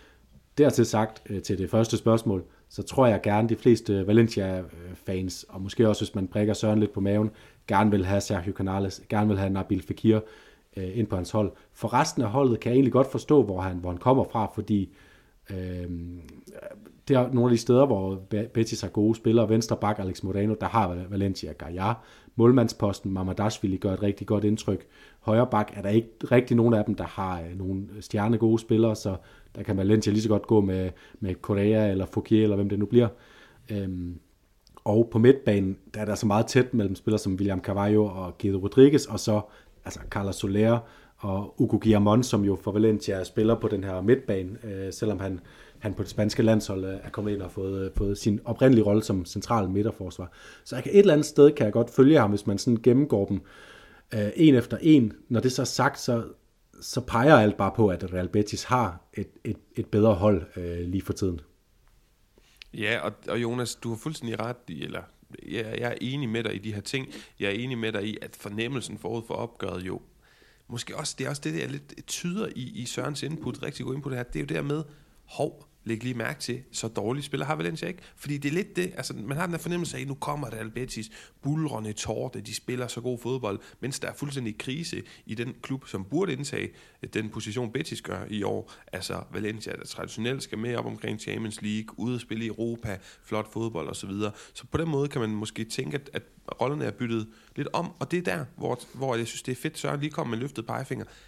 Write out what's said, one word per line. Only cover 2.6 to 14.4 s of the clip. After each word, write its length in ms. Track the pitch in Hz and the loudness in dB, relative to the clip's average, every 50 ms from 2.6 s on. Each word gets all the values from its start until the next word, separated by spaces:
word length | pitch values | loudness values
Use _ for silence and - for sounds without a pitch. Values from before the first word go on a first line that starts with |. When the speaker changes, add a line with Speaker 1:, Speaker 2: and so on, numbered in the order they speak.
| _ _ | _ _
Speaker 1:
så 140 | - - 98 | -12 -12 -10
tror 240 | - - 139 131 | -2 2 4 4
jeg 140 | 120 104 95 - | 4 4 2 2
gerne, 260 | 107 104 107 113 113 | 2 2 2 2 0
de 80 | 113 | 0
fleste 500 | - - 131 117 113 - - 104 98 92 | 2 6 6 6 6 4 0 -2 0 2
Valencia-fans, 1400 | 98 104 117 117 113 - 104 95 95 92 92 90 85 - 85 87 90 92 - _ - 95 92 92 92 - - - - | 4 6 6 6 6 2 0 -2 -2 -4 -4 -6 -10 -14 -16 -16 -16 -16 -12 _ -6 -4 -4 -4 -4 -6 -10 -14 -14
og 140 | - 92 95 | -12 -10 -10
måske 260 | 98 - - 113 107 | -4 2 4 4 4
også, 160 | 104 - 110 | 4 2 -2
hvis 100 | - - | -4 -4
man 140 | 101 95 90 | -4 -4 -2
prikker 260 | - 107 107 107 104 | 0 0 2 2 0
Søren 260 | - - 110 107 107 | 0 2 2 4 4
lidt 120 | 107 101 - | 2 2 0
på 80 | 101 | 0
maven, 300 | 98 101 101 107 107 107 - - - - _ _ _ - | 0 2 2 2 2 0 -2 -8 -16 -20 _ _ _ 0
gerne 220 | 107 98 107 107 | 2 4 4 6
vil 140 | 104 98 92 | 4 4 2
have 160 | 92 101 101 | 2 0 0
Sergio 320 | - - 107 92 87 101 95 | 0 0 -2 -2 -2 -4 -4
Canales, 500 | - 95 95 95 98 98 95 - - - - | -2 -2 -2 0 -2 -2 -4 -4 -8 -8 -4
gerne 200 | 110 107 107 107 | 0 2 2 2
vil 100 | 101 95 | 2 2
have 120 | 98 98 | 0 0
Nabil 320 | 95 95 92 - 101 92 - | 0 -2 -2 -2 -2 -4 -2
Fekir, 380 | - 92 - - 113 110 107 107 - - - - - - _ _ _ _ | -6 -6 2 4 4 4 4 2 -2 -10 -20 -20 -20 -20 _ _ _ _
øh, 220 | 98 95 92 95 117 | -8 -8 -6 -4 -4
ind 80 | 110 | -2
på 100 | - 101 | -2 -2
hans 140 | 90 87 - | -4 -4 -2
hold. 220 | - - 104 92 - - _ _ _ | 0 0 0 0 -2 -8 _ _ _
For 200 | - - 110 117 | -8 -6 0 0
resten 300 | 127 156 160 - 160 120 | 2 0 0 0 -2 -2
af 60 | 104 | 0
holdet 320 | 104 139 143 127 113 - | 2 2 2 4 2 0
kan 100 | - 117 | 0 2
jeg 60 | 120 | 4
egentlig 160 | 135 135 120 - | 4 4 4 4
godt 180 | 127 135 - | 4 2 2
forstå, 320 | - 120 - - 151 143 117 | 0 -4 0 4 4 4 4
hvor 180 | 101 95 90 | 4 0 -2
han, 160 | 92 95 90 | -4 -4 -4
hvor 140 | 87 87 90 | -4 -4 -6
han 80 | 87 85 | -6 0
kommer 260 | - 123 135 135 107 | 2 4 4 4 2
fra, 220 | - - 117 | 0 -2 -2